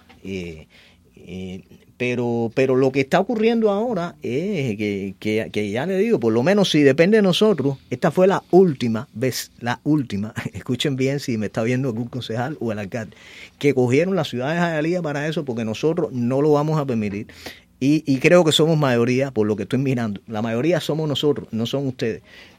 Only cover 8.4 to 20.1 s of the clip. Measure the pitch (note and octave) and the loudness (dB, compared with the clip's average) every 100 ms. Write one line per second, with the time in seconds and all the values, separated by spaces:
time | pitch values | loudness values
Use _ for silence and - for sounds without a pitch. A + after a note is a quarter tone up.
8.4 | - F3 F#3 B2+ A#2+ A2 - A2 B2+ - | 4 6 6 2 -2 -4 -6 -4 -4 -4
9.4 | - - A#2 - D3 D3+ A#2 G2+ G#2+ - | -10 -8 -6 -2 0 0 0 -6 -6 -8
10.4 | - F#2+ - A#2+ D3+ C3 C3 C#3 C3+ A2 | -10 -8 -6 -4 -2 0 -2 -2 -4 -4
11.4 | G2 B2 A2+ B2+ C3+ A2 A#2 B2 A#2 A2+ | -4 -2 -2 -2 -2 -4 -8 -8 -6 -6
12.4 | C3 - A#2 G#2 G2 A#2+ G#2+ - - - | -6 -6 -6 -6 -8 -8 -10 -16 -20 -20
13.4 | - - C#3+ B2+ B2 C3+ F3+ F#3+ C#3+ A#2+ | -20 -2 0 2 4 2 2 -2 -4 -6
14.4 | C3+ E3+ F3 D#3 D#3+ F3+ D#3 C#3+ D#3 E3 | -4 -2 -2 -2 -2 -2 -4 -4 -4 -4
15.4 | C3+ A#2 A2 G#2+ D3+ E3+ A2 B2+ A#2+ C3+ | -6 -4 -6 -2 -2 -2 -2 -2 -2 2
16.4 | D3+ D3 D3+ D#3 C#3 A2+ G#2 G2+ - - | 2 2 2 0 0 -2 -2 -6 -10 -16
17.4 | - - _ _ C3+ D#3 C#3+ B2+ D#3+ F3+ | -20 -20 _ _ 0 2 0 2 6 6
18.4 | D#3+ C#3 D#3 D#3 C#3 A#2+ B2 B2+ C#3 A2+ | 6 4 4 2 2 2 2 2 0 0
19.4 | G#2+ G2+ F#2+ B2 C#3 B2 A2+ | 0 -2 -2 -2 0 -2 -2